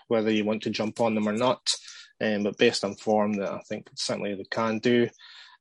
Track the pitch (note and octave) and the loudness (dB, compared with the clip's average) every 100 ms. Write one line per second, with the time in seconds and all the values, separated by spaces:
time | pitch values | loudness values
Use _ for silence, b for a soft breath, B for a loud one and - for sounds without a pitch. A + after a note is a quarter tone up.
0 | - A2+ A2 G#2+ G#2 A2 A#2 G2+ G#2+ - | -2 0 2 2 0 -2 -4 -4 -4 0
1 | A2+ G#2+ G#2+ G#2+ B2+ - - - B B | 0 0 0 2 0 0 -2 -4 B B
2 | B - A2 G#2 G#2 - A#2+ - G2+ G2+ | B -4 -2 0 -2 4 2 4 -4 -4
3 | A2 G#2+ G#2 G2+ F2+ G2 - - - - | 0 2 2 -2 -4 -6 -8 -10 -10 -10
4 | - G#2 G2+ F#2+ - - A2+ A2 B2 A#2+ | -6 -4 -4 -6 -6 -2 0 0 4 4
5 | A#2 B B B B B | 2 B B B B B